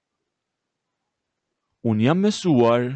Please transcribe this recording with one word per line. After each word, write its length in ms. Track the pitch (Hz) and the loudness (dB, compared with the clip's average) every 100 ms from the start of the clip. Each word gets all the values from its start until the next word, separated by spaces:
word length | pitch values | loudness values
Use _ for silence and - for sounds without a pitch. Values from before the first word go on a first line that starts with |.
| _ _ _ _ _ _ _ _ _ _ _ _ _ _ _ _ _ _ 113 | _ _ _ _ _ _ _ _ _ _ _ _ _ _ _ _ _ _ -4
Unë 220 | 107 120 | 0 0
jam 160 | 180 | 0
mësuar 600 | 208 - 180 127 117 120 123 | -2 -2 0 2 2 2 -2